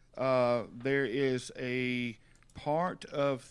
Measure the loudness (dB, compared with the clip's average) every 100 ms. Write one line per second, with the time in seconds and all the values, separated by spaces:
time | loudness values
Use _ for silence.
0 | -16 -2 2 4 6 2 -2 -6 0 2
1 | 2 2 2 0 -4 -8 -4 -2 0 0
2 | -2 -6 -16 -20 -20 -10 -2 0 0 -4
3 | -8 -2 0 0 -6